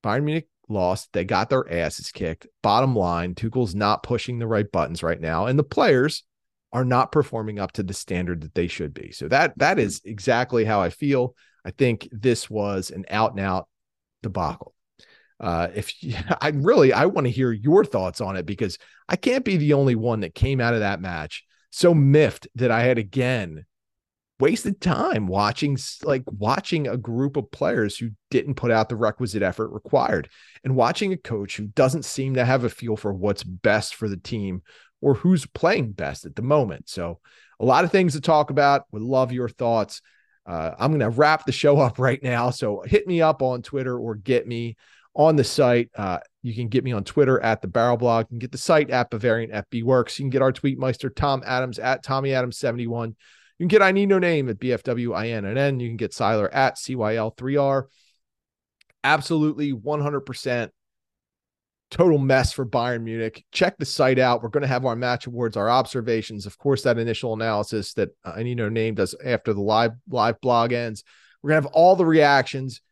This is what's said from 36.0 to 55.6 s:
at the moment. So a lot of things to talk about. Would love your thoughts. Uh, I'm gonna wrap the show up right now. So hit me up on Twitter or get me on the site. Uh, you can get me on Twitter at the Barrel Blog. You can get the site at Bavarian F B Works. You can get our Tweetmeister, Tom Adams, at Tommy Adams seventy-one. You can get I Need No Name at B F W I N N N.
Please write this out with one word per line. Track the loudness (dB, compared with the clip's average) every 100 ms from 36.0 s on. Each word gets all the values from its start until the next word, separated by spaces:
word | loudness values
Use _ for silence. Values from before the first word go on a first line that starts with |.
| -6 -6 -12
at | -8
the |
moment. | 2 2 2 -6 -12
So | -10 -8 -10 _ _ _ _
a |
lot | 4 4
of | 4
things | 2 2
to | 0
talk | 2 2 2
about. | 2 4 2 -2
Would | -10
love | -2 0 0
your | -2 -6
thoughts. | -2 0 0 0 -8 _ _ _ _
Uh, | -10 -6 -6 -2
I'm | 0
gonna | 2 0
wrap | 4 4 4
the | -2
show | 2 4 6
up | 4 2
right | 0 0
now. | -2 0 -2
So | -2 -4 -6 0
hit | 0 2
me | 2
up | 2 2
on | -2 -2
Twitter | -6 -6 -4 -4
or | -6
get | -8 0 0 0
me | -6 -6 -10 _ _ _
on | 4 6 6
the |
site. | 2 4 4 4 2
Uh, | -6 -6 -6 -8 _
you | -8
can | -6 -2
get | 0
me | 0
on | -4
Twitter | -2 2 4 4
at | 2 -2
the | 0
Barrel | 2 2 2
Blog. | 2 0 -2
You |
can | -8
get | -10
the | -8
site | 2 4 4
at | 0 -2
Bavarian | -2 0 0 -2
F | -8 -6
B | -4
Works. | 2 2 2 -6
You |
can | -2
get | 2
our | 2
Tweetmeister, | 2 -2 -2 -4 -4 -6
Tom | -2 -2 -2
Adams, | -2 -2 -2 -4
at | -2 -2
Tommy | -2 -4 0
Adams | -2 -2 -4
seventy-one. | -4 -4 -6 -6 -6 -10 _ _ _ _
You |
can | 2
get | 6
I | 6
Need | 4 4
No | 4
Name | 4 0 -2
at | -4
B | -2
F | -2
W | -2 -4 -2
I | -4 -4
N | -4
N | -4
N. | 0